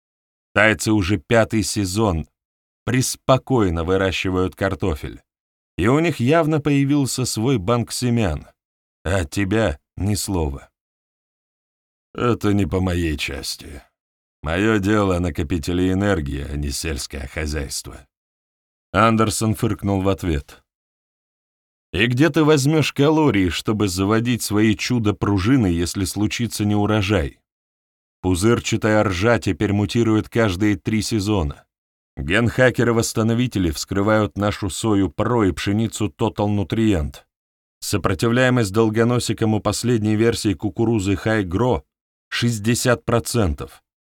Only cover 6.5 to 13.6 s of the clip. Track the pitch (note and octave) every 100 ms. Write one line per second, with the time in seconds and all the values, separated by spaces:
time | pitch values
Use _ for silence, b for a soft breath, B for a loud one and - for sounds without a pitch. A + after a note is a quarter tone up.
6.5 | D#3 D3+ C#3+ C#3 D3 C3 - B2 - A2+
7.5 | C3 F2+ A#2+ A2+ - B2 A#2 G#2 D2+ -
8.5 | _ _ _ _ _ - F#2+ E2+ - G2
9.5 | G#2+ G#2 C#2+ _ - F#2+ G#2 - F#2 D2+
10.5 | C2+ - _ _ _ _ _ _ _ _
11.5 | _ _ _ _ _ _ G#2 A#2+ G#2+ G#2
12.5 | G2+ F#2 F#2+ F#2 F2 E2 D2 - C#2 -
13.5 | -